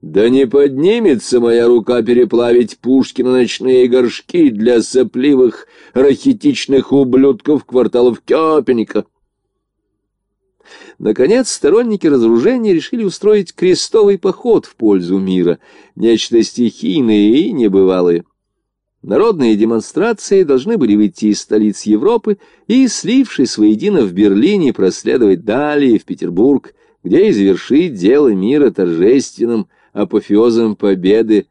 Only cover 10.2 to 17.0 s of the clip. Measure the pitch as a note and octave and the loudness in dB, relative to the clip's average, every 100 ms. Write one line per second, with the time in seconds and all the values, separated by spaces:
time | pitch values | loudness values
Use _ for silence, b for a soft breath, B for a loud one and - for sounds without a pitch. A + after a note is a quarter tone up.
10.2 | _ _ _ _ B B B B - G#2+ | _ _ _ _ B B B B -6 0
11.2 | C3 A#3 B3 - C#3+ G3 A#3+ G#3 E3+ C#3 | 2 2 0 -2 0 2 0 -2 0 2
12.2 | A2+ A#2 D#3 B3+ A3 E3+ - B3 G#3 - | 2 2 0 -2 0 -2 -2 -6 -6 -4
13.2 | G3+ G#3+ F#3 - F3+ F3 - A#3 G3+ G3 | 0 0 -2 -4 -2 0 -2 0 2 2
14.2 | G3 - A#3+ G3+ - _ A2+ G2 F2 F#2+ | -2 -6 0 -2 -2 _ 0 0 0 -4
15.2 | F#2+ F#2 F2 E2+ b b b - A2+ A2+ | -2 0 0 -2 b b b -4 0 0
16.2 | - A#2 G#2 - A#2 - - E3 | 0 0 -2 -2 -4 -4 -4 -2